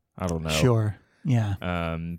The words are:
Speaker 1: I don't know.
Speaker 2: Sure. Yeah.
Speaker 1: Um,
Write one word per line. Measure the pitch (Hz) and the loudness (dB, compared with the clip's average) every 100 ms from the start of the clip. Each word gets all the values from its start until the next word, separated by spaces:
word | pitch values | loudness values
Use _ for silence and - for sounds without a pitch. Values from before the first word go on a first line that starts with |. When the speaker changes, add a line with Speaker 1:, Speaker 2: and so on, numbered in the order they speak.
| _ - | _ -6
Speaker 1:
I | 92 | -4
don't | 82 | -2
know. | 80 | 0
Speaker 2:
Sure. | 78 127 113 107 - _ _ | 2 4 4 2 -4 _ _
Yeah. | 160 120 104 95 | 0 2 2 -2
Speaker 1:
Um, | 90 87 85 82 85 | -2 -2 -2 -4 -6